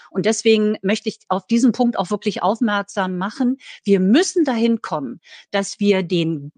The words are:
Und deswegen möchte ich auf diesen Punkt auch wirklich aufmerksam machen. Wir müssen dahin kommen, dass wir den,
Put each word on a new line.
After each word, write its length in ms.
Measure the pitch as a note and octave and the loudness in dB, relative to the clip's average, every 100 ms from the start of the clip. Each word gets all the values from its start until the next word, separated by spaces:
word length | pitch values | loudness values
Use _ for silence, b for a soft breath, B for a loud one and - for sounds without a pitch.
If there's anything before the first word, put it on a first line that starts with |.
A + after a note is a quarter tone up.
| B | B
Und 160 | - F#3+ | -4 -2
deswegen 520 | A3 A3+ G#3+ G#3 G#3+ | 0 2 2 2 -2
möchte 280 | G3+ A3 - | -2 -2 -4
ich 100 | - - | -10 -6
auf 180 | F#3+ - | -6 0
diesen 280 | A#3 B3 | 2 2
Punkt 260 | - A#3+ A3+ | 2 0 -2
auch 100 | F3+ | -4
wirklich 320 | G#3 G#3+ - | -4 -4 -2
aufmerksam 760 | F#3 A3 A3+ G3+ G3 - F#3 F3+ | -2 0 0 -2 -4 -4 -4 -4
machen. 380 | G3 - B3 C4+ B B | -6 -2 -2 -2 B B
Wir 160 | - G3 | 0 2
müssen 460 | F#3 B3+ G4 F4+ C#4+ | 4 4 2 0 0
dahin 360 | A#3 A#3 A3+ | 2 0 0
kommen, 380 | - D#3 C3 - B B B | -4 -8 -8 -12 B B B
dass 280 | G3+ F#3+ - | -4 -4 0
wir 220 | G3+ F#3+ | 2 2
den, 500 | F3 F3+ E3 E3 C#3+ | 0 -2 0 -4 -8